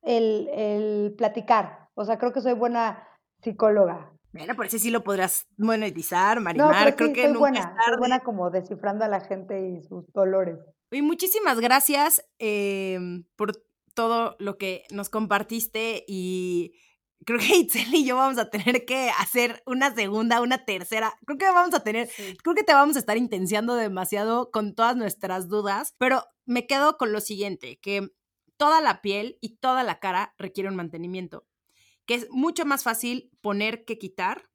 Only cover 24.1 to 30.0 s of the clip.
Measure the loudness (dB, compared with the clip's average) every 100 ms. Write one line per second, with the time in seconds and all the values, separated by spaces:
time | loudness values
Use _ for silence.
24.1 | -2 0 -2 -2 -4 -4 0 0 2 -2
25.1 | -6 -6 -6 -2 -2 -2 -2 -6 _ 0
26.1 | 0 -2 _ -4 -4 0 2 2 2 -2
27.1 | -2 -4 -6 -6 -6 -12 -14 -6 -4 -6
28.1 | _ _ _ _ _ 4 6 4 0 -2
29.1 | -4 -4 -10 -16 _ 0 0 0 -4